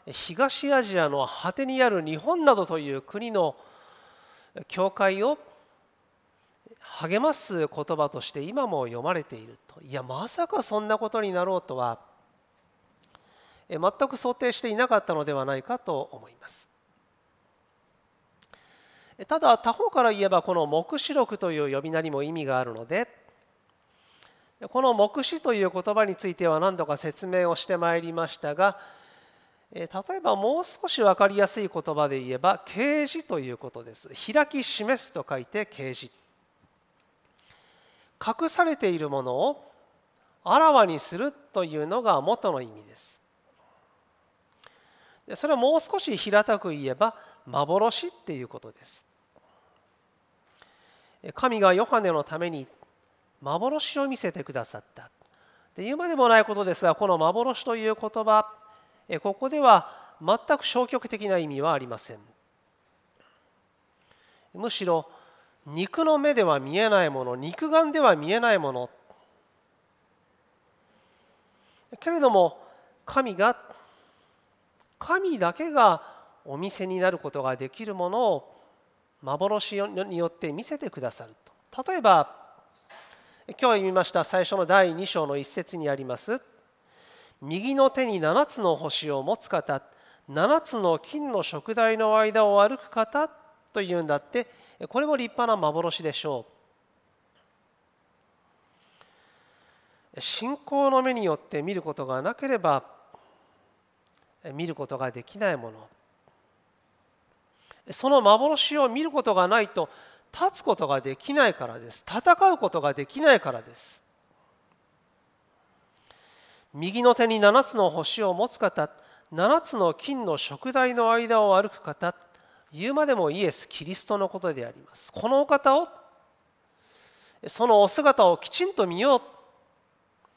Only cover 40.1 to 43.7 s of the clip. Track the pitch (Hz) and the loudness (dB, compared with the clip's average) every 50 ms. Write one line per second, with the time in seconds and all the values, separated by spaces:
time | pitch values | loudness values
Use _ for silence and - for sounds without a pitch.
40.1 | _ _ _ _ _ _ _ 180 214 285 320 320 294 254 208 180 160 143 - - | _ _ _ _ _ _ _ 2 4 6 8 8 8 8 6 6 2 -4 -6 -8
41.1 | 170 180 254 285 277 - _ _ - 196 180 160 151 151 151 160 196 247 233 220 | -6 -6 -6 -6 -6 -10 _ _ -4 -4 -4 -4 -4 -6 -4 -4 -4 0 2 2
42.1 | 170 139 135 185 233 - - 196 156 131 123 113 107 107 107 - - - - - | 2 2 2 0 -2 0 0 -2 -2 -2 -6 -10 -16 -20 -20 -20 -20 -20 -20 -20
43.1 | - - _ _ _ _ _ _ _ _ _ _ | -20 -20 _ _ _ _ _ _ _ _ _ _